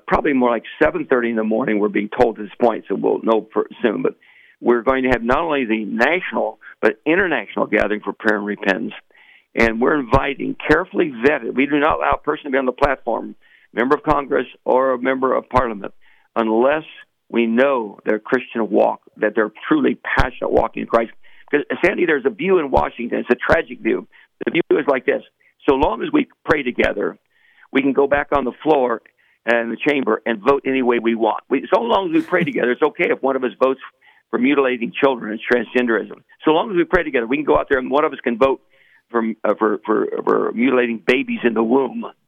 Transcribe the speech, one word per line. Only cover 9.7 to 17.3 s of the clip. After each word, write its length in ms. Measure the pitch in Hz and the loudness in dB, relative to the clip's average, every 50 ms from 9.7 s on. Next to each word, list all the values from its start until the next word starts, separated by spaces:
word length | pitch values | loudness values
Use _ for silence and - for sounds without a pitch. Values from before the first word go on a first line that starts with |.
| 110 113 | 2 2
we're 180 | 127 165 156 147 | 0 2 2 0
inviting 560 | 123 110 127 135 143 139 139 - 107 107 - - - - | 0 0 0 0 0 0 -6 -6 -6 -8 -8 -4 0 0
carefully 420 | 151 170 185 - - - 175 151 | 0 0 0 -2 -2 -2 -2 -2
vetted. 420 | 123 110 120 143 151 127 113 110 - | -2 0 2 2 2 0 -2 -4 -2
We 120 | 127 143 | -2 0
do 140 | 143 147 147 | 0 0 2
not 180 | 147 160 160 | 2 2 0
allow 140 | 139 147 143 | 0 0 0
a 60 | 139 | -2
person 280 | - - 147 156 - - | -2 -2 -4 -6 -6 -4
to 60 | 143 | -2
be 60 | 131 | -2
on 80 | 135 131 | -2 0
the 60 | 127 | -2
platform, 640 | 127 - 143 147 135 - - 120 110 104 101 107 107 _ _ _ _ _ _ _ - | 0 2 2 2 2 0 -4 -4 -4 -4 -6 -10 -14 _ _ _ _ _ _ _ -4
member 240 | 104 123 135 147 | -2 0 2 2
of 60 | 143 - | 2 2
Congress 440 | 160 147 143 139 120 143 135 127 - - _ - | 0 0 0 0 -2 -2 -2 -2 -4 -8 _ -2
or 300 | - 123 127 135 135 127 | 0 2 2 2 2 0
a 40 | |
member 380 | 123 123 131 135 131 131 131 117 | 0 0 -2 0 0 0 0 0
of 140 | 120 - - | -2 -2 0
Parliament, 440 | 127 127 131 117 104 98 - - - - - _ _ _ _ _ - | 0 0 0 0 -4 -8 -10 -12 -14 -16 -20 _ _ _ _ _ -2
unless 480 | 117 113 110 110 113 127 139 151 156 151 - - - - _ _ _ _ | -2 0 2 2 4 4 2 2 0 -4 -10 -18 -20 -20 _ _ _ _
we 180 | - | -4